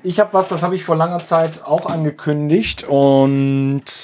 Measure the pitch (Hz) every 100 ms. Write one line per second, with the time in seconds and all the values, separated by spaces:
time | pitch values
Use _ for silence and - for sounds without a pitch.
0 | 185 175 208 190 190 165 175 185 - 160
1 | 165 175 170 165 165 160 - 156 - 165
2 | 151 - 156 147 147 175 214 - - 139
3 | 139 135 135 139 139 135 135 139 - -